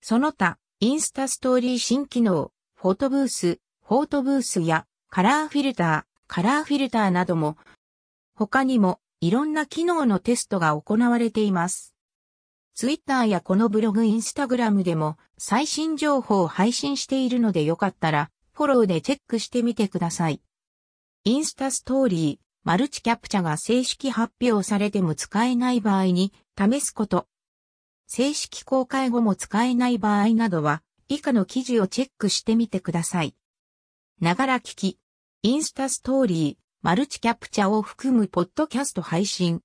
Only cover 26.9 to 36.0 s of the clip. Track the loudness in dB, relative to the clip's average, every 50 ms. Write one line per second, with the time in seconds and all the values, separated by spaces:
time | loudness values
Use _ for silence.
26.9 | -4 -4 -4 0 0 -2 -2 _ _ _ _ _ _ _ _ _ _ _ _ _
27.9 | _ _ _ _ -4 -2 -2 0 0 -4 -8 -10 -12 -16 -6 -2 0 0 0 0
28.9 | -2 -2 -2 0 0 2 2 2 0 0 -4 -4 0 0 2 2 2 2 2 2
29.9 | 0 0 2 2 2 4 4 4 4 2 2 2 0 0 0 0 -2 -2 _ _
30.9 | _ _ _ _ -6 -4 -2 0 2 2 2 2 -2 -6 -2 0 0 2 0 0
31.9 | 0 -4 -4 -4 _ _ -2 -2 -2 -2 -2 0 0 0 0 0 -4 -6 -6 -2
32.9 | -4 -4 -4 -2 -2 -2 -2 -2 -6 _ _ _ _ _ _ _ _ _ _ _
33.9 | _ _ _ _ _ _ 0 0 2 2 2 0 0 -2 -2 -8 -12 -4 -4 -4
34.9 | -4 _ _ _ _ _ _ _ _ _ 0 0 0 2 -2 -4 -6 -6 -6 -4
35.9 | -4 -6